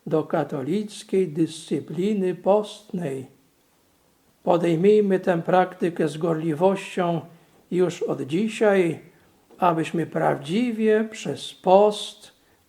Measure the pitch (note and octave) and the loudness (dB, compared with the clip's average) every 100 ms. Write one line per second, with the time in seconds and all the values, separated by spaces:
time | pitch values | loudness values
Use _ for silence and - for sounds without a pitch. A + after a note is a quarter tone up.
0 | - D#3 D3+ E3+ D3 D3 C3 F#3+ G#3 - | -4 -2 0 -2 -4 -6 -4 -4 -4 -12
1 | - F#3+ F#3 D3+ D#3+ - - C#3+ - D#3+ | -4 -2 0 0 -2 -4 -6 -6 -4 -4
2 | G3 G#3+ F#3 F3+ F#3 G#3 G#3 - - F#3 | -2 0 -2 -2 2 2 0 -10 -10 -8
3 | D#3+ C3+ B2+ _ _ _ _ _ _ _ | -6 -8 -12 _ _ _ _ _ _ _
4 | _ _ _ _ - F3 E3+ D#3+ F#3+ G#3+ | _ _ _ _ 0 2 2 2 4 4
5 | G3+ F#3 F#3 E3+ E3 F#3 F3+ - F3+ E3+ | 4 0 0 -2 2 2 2 -2 -4 -2
6 | D#3+ D3+ E3+ D#3+ E3 D3 F#3 F#3+ - - | -2 -2 -2 -2 -2 2 2 2 -4 -4
7 | F3 E3+ - - _ _ _ F3+ F3+ E3 | -2 -2 -6 -16 _ _ _ 0 0 0
8 | A#4 C#3 C3+ D#3+ A3 - A3 G3 E3+ C#3+ | -4 -4 -4 -2 -2 0 2 4 2 -2
9 | - _ _ _ _ - F3+ E3 D3+ E3+ | -10 _ _ _ _ 0 0 2 -2 -4
10 | D#3 E3 D#3+ C#3 C#3 F#3+ B3 A3 A3 G#3+ | -4 -2 0 0 -2 -2 -2 0 2 2
11 | A3 - F3 C3+ - - - F#3 G#3 G#3 | 0 -6 -8 -8 -10 -6 4 6 6 2
12 | - - - _ _ _ | -8 -14 -20 _ _ _